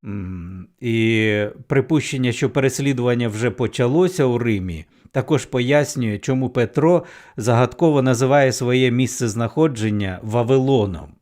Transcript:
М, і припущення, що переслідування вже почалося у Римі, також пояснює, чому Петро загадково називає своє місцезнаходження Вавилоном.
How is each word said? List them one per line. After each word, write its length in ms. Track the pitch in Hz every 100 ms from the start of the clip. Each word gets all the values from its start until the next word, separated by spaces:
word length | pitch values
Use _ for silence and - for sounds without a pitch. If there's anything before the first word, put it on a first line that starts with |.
| 101
М, 640 | 101 92 92 87 92 90 _
і 640 | 123 113 113 113 110 104 104 - -
припущення, 640 | 139 135 156 - 139 127
що 180 | 113 135
переслідування 760 | - 135 135 139 131 120 120 120
вже 240 | 107 120
почалося 720 | - 117 - 123 147 180 180 131
у 120 | 120
Римі, 480 | 117 104 92 80 80 _ -
також 340 | - - 156 -
пояснює, 720 | 127 123 143 139 - 117 104
чому 320 | - 131 127
Петро 560 | 127 113 - 151 175 - - - -
загадково 640 | 113 117 123 - 170 147
називає 500 | 131 120 127 143 135
своє 400 | 110 123 127 127
місцезнаходження 1300 | 120 127 - 120 104 117 - 160 123 107 104 98 90
Вавилоном. 920 | 110 110 120 135 131 135 101 85 71 -